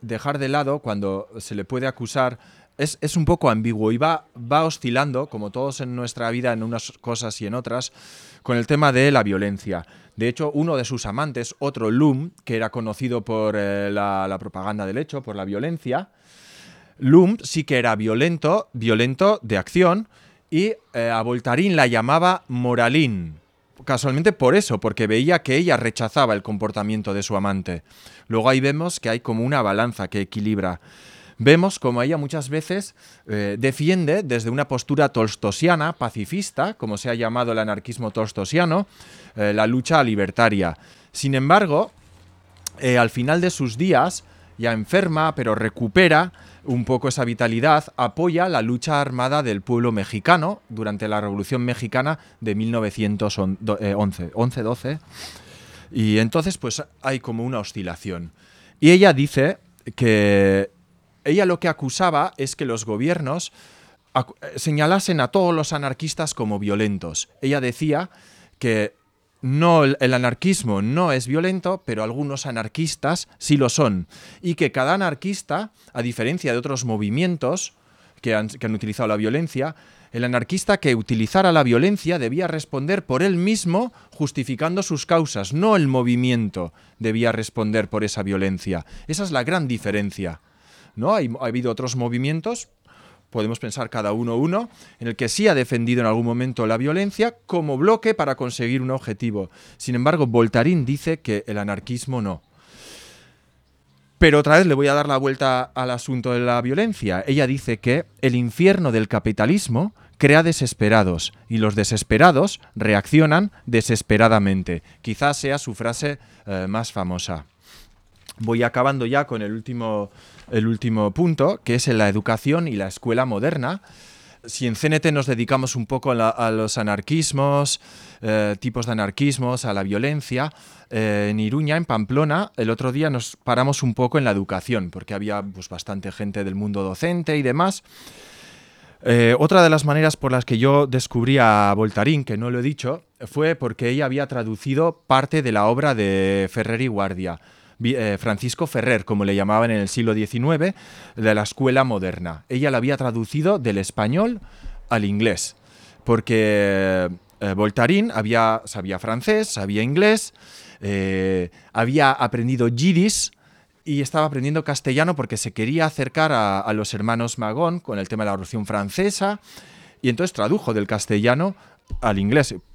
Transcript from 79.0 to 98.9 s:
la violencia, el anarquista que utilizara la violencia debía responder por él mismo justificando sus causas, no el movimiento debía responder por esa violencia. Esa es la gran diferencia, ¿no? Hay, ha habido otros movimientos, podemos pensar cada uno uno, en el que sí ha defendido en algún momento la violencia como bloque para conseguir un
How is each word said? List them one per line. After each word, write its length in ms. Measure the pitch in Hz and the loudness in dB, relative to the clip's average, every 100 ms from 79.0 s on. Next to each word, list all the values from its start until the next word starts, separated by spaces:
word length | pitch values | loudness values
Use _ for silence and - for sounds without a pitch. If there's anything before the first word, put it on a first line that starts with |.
| 110 | 0
la 100 | 107 | 0
violencia, 580 | 107 139 165 127 151 - - _ _ | 0 0 -2 -4 -6 -8 -20 _ _
el 100 | 120 | -6
anarquista 540 | 123 123 117 185 - 196 | -2 -2 -2 -4 0 0
que 180 | 143 117 | 2 0
utilizara 560 | - 117 113 190 190 | 0 -2 2 4 4
la 100 | 160 | 4
violencia 560 | 131 117 185 202 156 175 | 4 4 4 2 -2 -2
debía 300 | 117 147 175 | -2 -2 -2
responder 580 | 156 - 135 147 196 - | -4 -6 -6 -2 -2 0
por 160 | 131 | 0
él 140 | 196 175 | 2 2
mismo 580 | 190 220 175 180 247 - - - | 2 0 0 0 -2 -6 -20 -6
justificando 640 | 147 - 131 120 160 185 | -4 -4 -6 -2 -2 -2
sus 240 | 185 147 - | -2 -4 0
causas, 480 | 165 151 104 95 | 2 2 -4 -4
no 220 | 147 214 202 | 0 4 4
el 120 | 139 | 4
movimiento 880 | 131 123 120 127 120 104 - 85 - _ _ | 2 2 2 2 2 0 -4 -8 -10 _ _
debía 340 | 113 113 117 | -2 0 0
responder 560 | 113 110 - 107 110 98 | 0 -4 -4 0 0 0
por 160 | 107 | -2
esa 200 | 104 - | -2 -4
violencia. 640 | 98 95 95 92 95 87 - - - | -2 0 0 -2 -4 -6 -6 -14 -8
Esa 160 | 156 196 | -6 -2
es 60 | |
la 120 | 135 | -2
gran 240 | 123 190 139 | 0 -2 -2
diferencia, 720 | 117 104 101 101 - 87 82 _ _ _ - - 107 | -4 -2 -2 -4 -4 -8 -8 _ _ _ -20 -18 -6
¿no? 180 | 143 | -2
Hay, 160 | 214 123 117 | 0 -2 -4
ha 60 | 123 | -4
habido 240 | 123 120 | -4 -4
otros 280 | 110 127 123 | -4 -4 -4
movimientos, 720 | 120 120 135 165 214 240 - _ _ - - _ _ | -4 -2 -2 -4 -4 -8 -10 _ _ -20 -20 _ _
podemos 300 | 117 107 117 | -4 -4 -4
pensar 300 | 113 135 117 | -8 -8 -6
cada 240 | 120 104 | -4 -2
uno 240 | 110 120 117 | -2 -2 0
uno, 320 | 156 196 233 - - _ | 0 -2 -4 -12 -20 _
en 80 | 117 | -8
el 80 | 110 | -4
que 100 | - | -4
sí 220 | - 214 | 2 2
ha 60 | 143 | 2
defendido 440 | 120 120 117 123 | 2 0 2 2
en 80 | 113 | 2
algún 180 | 110 117 | 2 0
momento 400 | 120 127 120 110 | -2 -4 -2 0
la 120 | 113 | 0
violencia 580 | 139 170 202 202 233 233 - | 0 0 -2 0 -2 -2 -6
como 320 | 175 151 135 | -4 -2 2
bloque 360 | 185 226 220 | 2 4 2
para 220 | 220 143 135 | 0 -2 -2
conseguir 460 | 123 - 120 131 | -4 -4 -2 -2
un 100 | 127 | -2